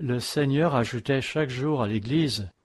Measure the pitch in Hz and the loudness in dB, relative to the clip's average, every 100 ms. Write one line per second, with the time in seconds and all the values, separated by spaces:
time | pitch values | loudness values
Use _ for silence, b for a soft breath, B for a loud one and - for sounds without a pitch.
0 | 143 123 - 147 139 139 165 135 110 120 | -2 -2 -2 0 2 2 2 2 0 -2
1 | 123 135 - 156 143 123 147 143 104 110 | 0 0 0 -2 -2 -2 -2 0 0 -2
2 | 107 156 151 107 95 - | 0 2 2 0 -6 -12